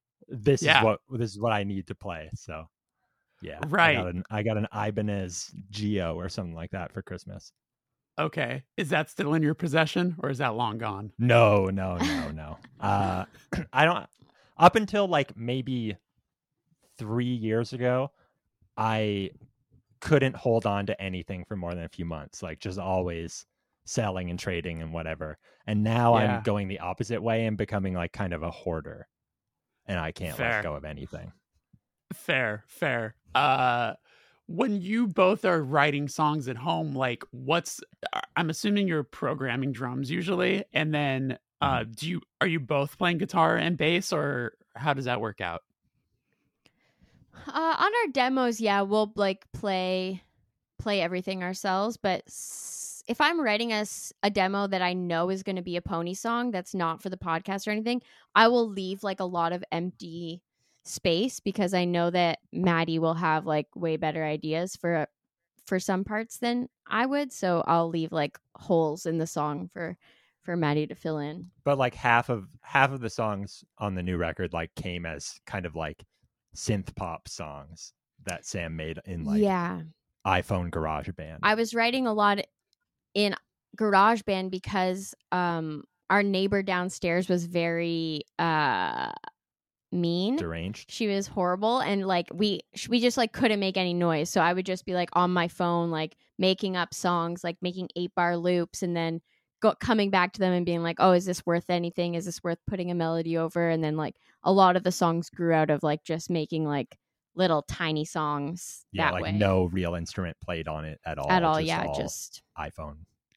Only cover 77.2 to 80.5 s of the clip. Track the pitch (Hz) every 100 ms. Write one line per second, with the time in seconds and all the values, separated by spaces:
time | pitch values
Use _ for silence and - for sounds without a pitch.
77.2 | - - 78 71 71 80 - _ _ _
78.2 | 92 87 - 98 82 80 78 80 - 85
79.2 | 202 208 202 185 170 180 160 _ _ _
80.2 | 196 - -